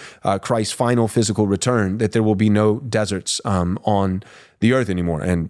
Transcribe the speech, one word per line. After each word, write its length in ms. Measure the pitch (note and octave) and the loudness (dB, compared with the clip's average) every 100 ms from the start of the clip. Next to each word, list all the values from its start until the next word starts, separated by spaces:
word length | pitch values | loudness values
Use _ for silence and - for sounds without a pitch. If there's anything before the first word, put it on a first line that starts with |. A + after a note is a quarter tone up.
| - - | -20 -8
uh, 160 | - G2 | -4 -4
Christ's 340 | - A#2 G#2+ | -2 -2 -2
final 340 | - A#2+ A#2+ A2 | -2 2 2 2
physical 380 | - G#2+ G#2+ G#2 | 2 0 2 2
return, 540 | G2 - B2 G2 G2+ | 0 0 0 0 0
that 140 | A2 | 0
there 100 | A#2 | 0
will 100 | G#2+ | 2
be 160 | G2+ G#2+ | 2 4
no 300 | G#2 G#2+ G#2+ | 4 2 0
deserts, 600 | C3 A2 G#2 G2 - - - | -2 -4 -2 -4 -6 -6 -2
um, 320 | F#2+ F2 F2+ | 0 0 -2
on 400 | - G2+ G2 F#2 - - - - | 0 0 0 -2 -8 -20 -20 -2
the 120 | A2 | 0
earth 180 | C3 G#2+ | 2 0
anymore. 300 | F2+ F2 D#2 | -2 -2 -2
And 280 | F#2 F2 D#2+ | 0 -2 -2